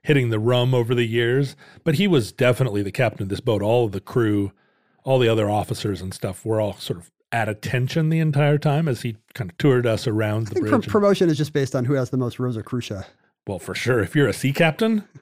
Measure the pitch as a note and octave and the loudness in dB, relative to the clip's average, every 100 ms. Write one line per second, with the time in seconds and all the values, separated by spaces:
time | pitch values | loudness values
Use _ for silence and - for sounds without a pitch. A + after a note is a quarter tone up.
0 | - C#3+ A#2+ A2 A2 B2 B2 B2+ A#2 A#2+ | 0 2 2 0 2 2 2 2 2 0
1 | A#2 A#2 A#2 C3 C3+ - - - - D3 | 0 0 2 2 -2 -6 -20 -8 -2 0
2 | G3+ D#3 G#2 - B2 A#2+ B2+ G2+ G2 - | 2 2 0 2 2 2 0 -2 -4 -2
3 | A#2 - G2 F#2+ A#2+ G#2+ G2+ A#2+ A#2 F#2+ | -2 -2 -6 -4 0 0 2 2 0 -4
4 | - B2+ A2 G#2 G2 - _ _ _ _ | -4 0 2 2 -2 -8 _ _ _ _
5 | - C3 A#2+ A2 G#2 G#2 - A2+ G#2+ F#2 | -2 2 4 2 2 0 -2 -4 -4 -6
6 | F#2 - G#2 F#2+ A2 A2 G#2 F#2 - F2 | -8 -8 -8 -6 -4 -2 -2 -4 -10 -10
7 | E2+ _ _ A#2 G#2+ G#2+ - B2+ C3 E3 | -12 _ _ -4 -2 -4 -4 -2 -2 0
8 | D#3 D#3+ D#3+ C#3 D3 D3 D3+ C#3+ D#3+ A#2+ | 0 0 0 2 2 2 2 0 0 -2
9 | B2 G#2+ _ - F#2+ - D3 B2 A#2+ A2 | -6 -10 _ -10 -10 0 4 4 2 0
10 | - G#2+ G#2+ G#2+ A2 F#4 G#2+ B3 - G#3+ | 0 0 0 -2 -4 -2 0 0 2 2
11 | G3+ F#3+ F3 D3+ D3 D3 C3+ C3+ B2 C#3 | 4 4 2 0 -2 -2 -2 -2 0 0
12 | B2 C3 B2 - B2+ A2+ - B2 - G2+ | -2 -2 -4 -4 -4 -4 -6 -6 -6 -8
13 | - _ _ _ - F#2 - F2+ A#2 B2 | -12 _ _ _ -10 -8 -8 -4 0 2
14 | F2+ - G#2 - C3+ C#3 E3 D3+ A3 G#3+ | 2 2 2 2 0 2 2 2 0 0
15 | - - | -4 -14